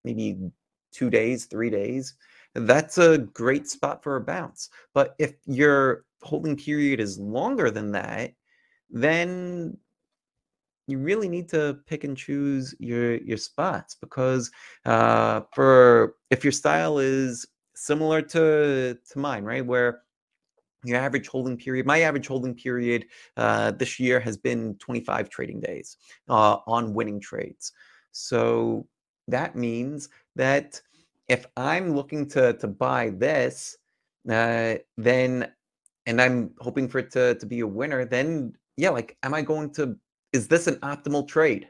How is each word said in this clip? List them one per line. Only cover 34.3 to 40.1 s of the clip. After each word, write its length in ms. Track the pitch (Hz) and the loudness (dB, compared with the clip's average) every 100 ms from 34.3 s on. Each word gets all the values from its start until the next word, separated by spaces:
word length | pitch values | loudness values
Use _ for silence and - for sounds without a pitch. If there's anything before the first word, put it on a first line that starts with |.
| 113 117 117 113 110 - - | 0 2 0 -2 -4 -8 -2
then, 560 | 110 127 127 127 - _ _ _ _ _ - | 2 2 2 -2 -6 _ _ _ _ _ -4
and 160 | 117 | 2
I'm 300 | 127 123 110 - | 4 2 -4 -8
hoping 280 | 117 139 131 | -8 -4 -2
for 120 | 131 | -4
it 120 | 127 | -4
to, 240 | 131 123 120 | 0 2 0
to 100 | 107 | -4
be 140 | 120 | -6
a 60 | 110 | -6
winner, 380 | 98 147 135 120 | -4 -4 -4 -2
then, 480 | 123 147 160 120 - _ - | -2 -2 -2 -6 -10 _ -4
yeah, 140 | 180 | -2
like, 260 | 131 113 - | -2 -6 -6
am 100 | 131 | -4
I 80 | 156 | -2
going 300 | 143 156 147 | -2 -4 -4
to, 240 | 147 139 104 _ | -4 -4 -6 _